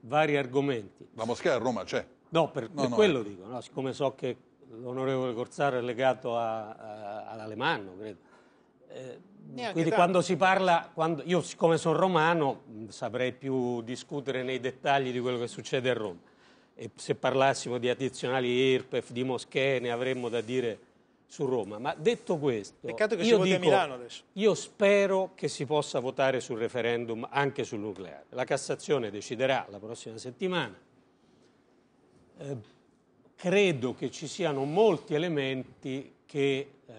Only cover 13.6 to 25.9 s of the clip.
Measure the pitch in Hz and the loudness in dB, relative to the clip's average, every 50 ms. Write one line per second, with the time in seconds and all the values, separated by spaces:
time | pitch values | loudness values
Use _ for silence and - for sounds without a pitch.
13.6 | 123 123 123 120 113 113 127 123 - - 156 143 131 139 131 131 127 127 131 127 | 0 0 -2 -4 -4 -6 -10 -10 -10 -8 -8 -6 -4 -4 -4 -4 -2 -4 -4 -4
14.6 | 117 131 123 127 - 151 139 139 135 127 123 123 120 127 123 120 120 117 - - | -4 -6 -6 -2 0 2 2 2 2 0 -2 -2 -2 -2 -2 -2 -4 -6 -8 -10
15.6 | 117 - - 135 120 127 123 113 107 101 87 85 - - _ _ _ - - _ | -8 -4 -2 0 0 0 0 0 -2 -6 -6 -10 -18 -20 _ _ _ -20 -20 _
16.6 | _ _ _ - 117 107 _ - - - 147 - - 131 123 131 131 139 131 - | _ _ _ -14 -14 -14 _ -14 -4 -4 -4 0 0 2 4 6 4 4 4 2
17.6 | - 135 120 127 117 123 123 117 135 127 - - - 127 127 135 127 123 123 123 | -2 -4 -4 -2 0 0 0 0 -2 -6 -4 -4 -4 -2 0 0 0 2 2 4
18.6 | 131 135 131 127 - - - 123 113 - 127 120 127 131 127 117 - _ - 147 | 4 4 4 2 0 -2 -4 -4 -4 -4 -4 -4 -2 -2 -2 -4 -6 _ -2 0
19.6 | 131 135 135 127 117 123 120 117 127 131 131 127 123 120 110 120 110 107 123 131 | 2 2 2 0 0 -2 -2 -2 -2 -2 -2 -2 -4 -2 -2 -4 -4 -2 -2 -2
20.6 | 120 117 104 - - _ _ _ _ _ _ _ _ _ - - 156 127 131 120 | -2 -2 -4 -6 -14 _ _ _ _ _ _ _ _ _ -8 -6 -2 -2 0 -2
21.6 | 101 95 104 107 123 147 160 - 156 214 240 226 - - 190 156 139 147 120 107 | -2 -4 -8 -6 -6 -6 -6 0 0 0 0 0 -2 -4 -2 0 0 0 0 0
22.6 | 98 - - _ - 156 160 - 214 214 226 185 175 226 233 208 - 185 185 185 | -4 -8 -14 _ -10 -10 -2 0 0 0 2 2 4 6 6 6 6 4 4 4
23.6 | 180 165 190 196 175 147 131 123 123 117 - - - _ _ 185 202 220 180 - | 6 6 6 6 4 0 -4 -12 -12 -14 -16 -16 -18 _ _ 2 2 2 2 2
24.6 | - - - _ 208 196 202 202 202 196 190 190 190 180 - - - 147 - - | -2 -12 -4 _ 4 6 6 6 6 4 2 0 0 -2 -6 -6 -6 -6 -4 -4
25.6 | 151 120 151 151 139 - | -2 2 2 2 2 2